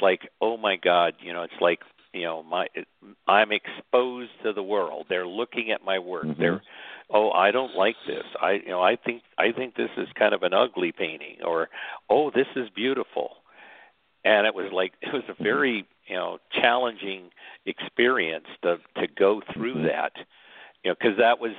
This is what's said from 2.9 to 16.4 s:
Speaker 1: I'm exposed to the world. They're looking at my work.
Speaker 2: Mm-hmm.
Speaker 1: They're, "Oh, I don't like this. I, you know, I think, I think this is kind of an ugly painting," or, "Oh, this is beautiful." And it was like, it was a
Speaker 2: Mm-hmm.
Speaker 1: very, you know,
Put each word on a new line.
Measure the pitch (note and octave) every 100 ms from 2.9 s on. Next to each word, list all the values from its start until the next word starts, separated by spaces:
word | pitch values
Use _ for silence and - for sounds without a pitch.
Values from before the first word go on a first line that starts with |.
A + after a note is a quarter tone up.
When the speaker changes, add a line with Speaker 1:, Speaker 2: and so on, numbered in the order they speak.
| _ G2+ - -
Speaker 1:
I'm | G2+ G#2+
exposed | G#2+ - - - B2 B2+ B2 A#2+ -
to | A2+
the | G2+
world. | F#2+ G#2 E2+ - -
They're | F2+ F2+
looking | G2 A#2+ - A2+
at | G#2+
my | F#2+ F#2+
work. | F2+ F2 D#2
Speaker 2:
Mm-hmm. | D2
Speaker 1:
They're, | E2+ D#2+ - - - - -
"Oh, | G#2+ G#2+
I | F2 G2
don't | A#2 C3 F2+
like | G2 A2+ -
this. | C#2+ - -
I, | F2
you | G2+ -
know, | F2+
I | F#2 A#2
think, | - A#2+ _ -
I | G#2
think | A#2 B2+ -
this | A#2 -
is | - -
kind | G#2+
of | G2+
an | F2+
ugly | F#2 B2 - F2
painting," | - F2 D#2 D2+ D#2 E2+
or, | E2 D#2+ - - - -
"Oh, | A2+ D3+
this | A#2 C3+ C3+
is | A2+ G2
beautiful." | B2 C3 - - - - _ - - - - _ _ _ G2
And | G#2+ G#2+
it | G2
was | F#2+
like, | F#2 F#2+ -
it | -
was | C#3 -
a |
Speaker 2:
Mm-hmm. | G2
Speaker 1:
very, | G2+ C3+ C#3 A2 F#2 _ -
you | F#2
know, | F2 F2